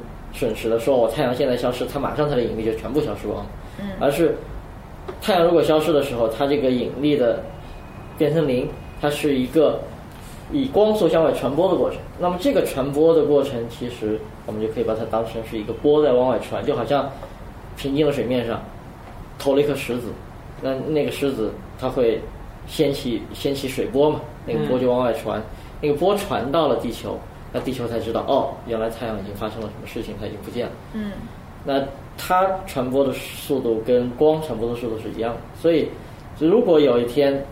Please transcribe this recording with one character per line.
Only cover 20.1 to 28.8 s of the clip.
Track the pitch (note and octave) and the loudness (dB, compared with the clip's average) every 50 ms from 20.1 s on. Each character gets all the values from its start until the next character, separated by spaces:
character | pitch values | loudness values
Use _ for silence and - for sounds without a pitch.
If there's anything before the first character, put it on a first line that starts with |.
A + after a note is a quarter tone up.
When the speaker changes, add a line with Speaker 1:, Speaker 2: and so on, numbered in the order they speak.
| - - - - - - - - - - | -10 -10 -12 -16 -16 -16 -16 -16 -14 -6
Speaker 1:
那， | C3+ C3 C3+ C3 B2+ C#3+ | -4 -4 -4 -2 -2 -2
那 | D#3 D3 C3 | 0 0 0
个 | B2 | 0
石 | B2 - D3 C#3 | -2 -2 -2 -2
子 | B2 A2 G#2+ G2+ - - - - - - | 0 0 -2 -4 -4 -6 -12 -14 -12 -6
它 | C3 B2+ | -4 -2
会 | B2+ C#3 A#2+ A2+ G#2+ - - - - - - - - - - - | 0 2 4 4 2 0 -2 -8 -12 -12 -14 -14 -16 -14 -14 -8
掀 | - - D3+ C#3 | 0 2 2 2
起， | C#3 C#3 - B2+ A2+ G2+ - - - | 2 0 -2 -2 -2 -2 -4 -6 -10
掀 | - - C#3+ C#3 | -4 -2 -2 -2
起 | C3+ - B2+ | -2 -4 -4
水 | - C3+ - | -2 -2 -2
波 | - G#2 C3+ D3 D3+ | 0 4 4 4 4
嘛， | - - - - - - - | 4 0 -4 -10 -14 -12 -8
那 | - A#2 | -4 -2
个 | A2 - | -2 0
波 | - B2+ B2+ | 0 0 2
就 | B2+ B2 | 2 2
往 | B2 B2 B2+ | 2 4 2
外 | A#2+ A2+ | 2 0
传， | - - A2 G#2 G#2+ | 0 -2 -4 -4 -4
Speaker 3:
嗯。 | G#2+ - - - - - - - | -4 -8 -12 -14 -14 -14 -10 -4
Speaker 1:
那 | - D3 | 0 0
个 | C#3+ | 2
波 | C#3+ E3+ - G#3 | 4 4 2 2
传 | G3+ - - C3 G2+ A2 C3+ | 2 0 -2 -2 -2 -2 0
到 | C#3 E3 D#3 C#3 | 2 2 4 4
了 | A#2 G2 | 2 0
地 | - A#2+ | -2 -4
球， | G#2+ - - G2+ G2 - - - - - - - - | -6 -6 -6 -6 -8 -8 -10 -14 -16 -16 -14 -8 -6
那 | B2 | -6
地 | - C3+ | -4 -4
球 | A#2+ - A#2+ A2+ | -4 -4 -4 -4
才 | A#2 A2+ | -4 -4
知 | G2+ A#2 | -4 -2
道， | A2+ A2 - - | -2 -2 0 2
哦， | C#3 C3 - - - - - A#2 | 2 2 2 0 -4 -8 -6 -4
原 | A2+ | -4
来 | A2 | -2